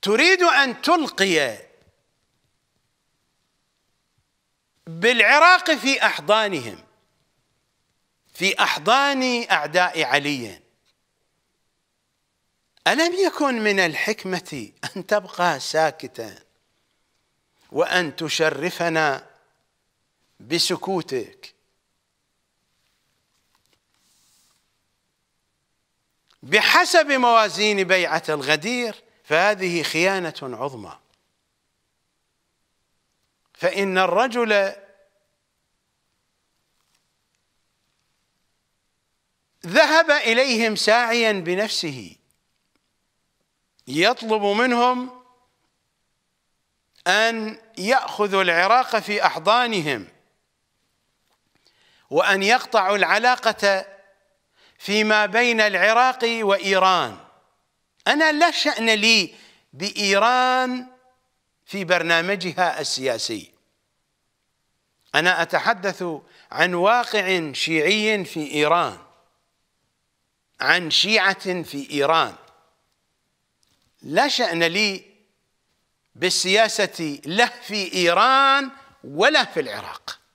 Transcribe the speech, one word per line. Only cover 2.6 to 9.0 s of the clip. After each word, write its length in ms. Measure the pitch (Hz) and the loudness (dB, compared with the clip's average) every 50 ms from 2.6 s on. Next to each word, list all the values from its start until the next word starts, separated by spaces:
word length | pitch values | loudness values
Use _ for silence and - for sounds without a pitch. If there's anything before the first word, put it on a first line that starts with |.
| _ _ _ _ _ _ _ _ _ _ _ _ _ _ _ _ _ _ _ _ _ _ _ _ _ _ _ _ _ _ _ _ _ _ _ _ _ _ _ _ _ _ _ _ _ | _ _ _ _ _ _ _ _ _ _ _ _ _ _ _ _ _ _ _ _ _ _ _ _ _ _ _ _ _ _ _ _ _ _ _ _ _ _ _ _ _ _ _ _ _
بالعراق 840 | - 160 165 180 233 247 233 214 214 262 294 320 349 370 359 359 359 311 | -16 -10 0 0 2 4 4 4 4 6 6 8 8 6 6 4 0 -2
في 320 | 240 - 269 269 - - | 0 0 -2 -2 0 0
أحضانهم، 760 | 208 - - 151 151 208 220 220 208 190 147 117 117 95 82 - _ _ _ _ _ _ _ _ _ _ _ _ _ _ _ _ _ _ _ _ _ _ _ _ _ _ _ _ _ _ | -2 -2 -2 -2 0 2 2 2 -2 -4 -6 -8 -10 -14 -16 -20 _ _ _ _ _ _ _ _ _ _ _ _ _ _ _ _ _ _ _ _ _ _ _ _ _ _ _ _ _ _
في 280 | - 175 196 - - | -4 -2 -2 0 0
أحضان 840 | - - - - 147 185 233 269 | 0 -2 -2 -4 0 0 2 2